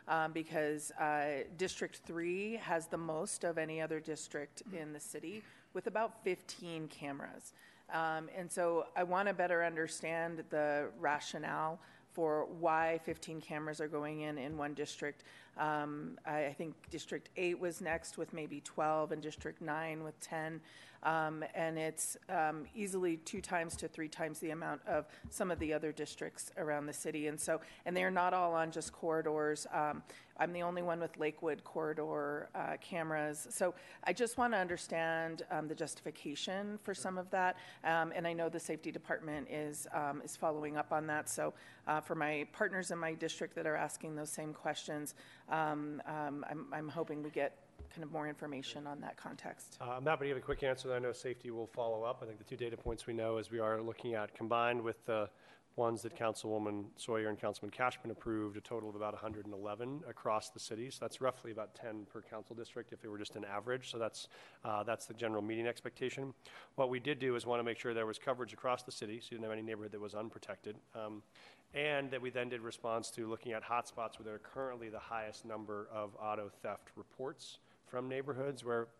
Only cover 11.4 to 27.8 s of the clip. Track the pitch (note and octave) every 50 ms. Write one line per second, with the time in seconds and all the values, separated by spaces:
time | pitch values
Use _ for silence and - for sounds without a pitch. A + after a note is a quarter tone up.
11.4 | D3+ D#3+ D3 D3+ D#3 D#3+ E3 F3+ - - - - - - - F3+ E3 D#3 D3+ D3+
12.4 | C#3+ - F3+ E3 E3+ D#3+ D#3+ D#3+ E3 E3 E3 E3 - F3 D#3+ - - - D#3+ D#3
13.4 | - - D#3+ D3+ D#3 D#3 D3+ D3+ D#3 D3+ E3 D3 D3 D3+ D#3 D3+ D3+ D3+ D3 C#3+
14.4 | B2+ D3 D#3 D3+ C#3+ C#3+ D3 C3+ D3 - - - D#3 D3 - - - - - -
15.4 | - - - - D3+ D#3 D3+ D3+ D3 D3 D3 D3 D#3 D#3+ - - - - D3 D3+
16.4 | D3 C#3+ C#3 - E3+ D#3 D#3 - - - E3+ D3 - - F#3 D3 - - - F3+
17.4 | F#3 F3 F3 - F3+ F3 E3 - F#3+ D#3+ E3 E3 - - - F#3 D#3+ - - D#3+
18.4 | D3+ - D3 C#3+ - - - - D#3 D#3 D#3 D#3 D3+ D3+ D#3+ D3+ D3 D3+ - -
19.4 | - D#3 E3 - E3+ D#3 D3 D#3 D#3+ D#3+ D#3 D#3+ D#3 D#3 D3+ - - - E3 D#3+
20.4 | D#3 D#3+ E3 D#3 - - - - - - - - - D#3 D#3+ D#3+ D#3 D#3 D#3 D#3
21.4 | D#3 - - - E3 D#3+ D#3+ D#3+ D#3+ D#3+ D#3 - - - - - - - F#3+ E3
22.4 | D#3 D#3 D#3 D#3 D3 - - A3+ G3+ F#3+ F#3+ F#3 F#3 F3 E3 D#3+ - - - F#3+
23.4 | F3+ - F#3 E3+ E3 E3+ - - E3+ D#3 - E3 D#3+ D#3 - - E3 D#3 D3+ -
24.4 | - D#3 D#3 E3 D#3+ D#3 D3 C#3+ - - E3+ D3+ D3 - - - - - - -
25.4 | G#3 F3+ E3 D3+ D#3+ D3+ D#3 D3+ D#3+ D3+ D3+ - D3 - - - D3+ D#3+ - -
26.4 | - - - - E3 D3+ D3 D3 D3 D3 C#3+ - - D#3+ D#3 D3+ D3+ D3+ D3+ D3+
27.4 | - F3+ D#3+ D#3 - - - -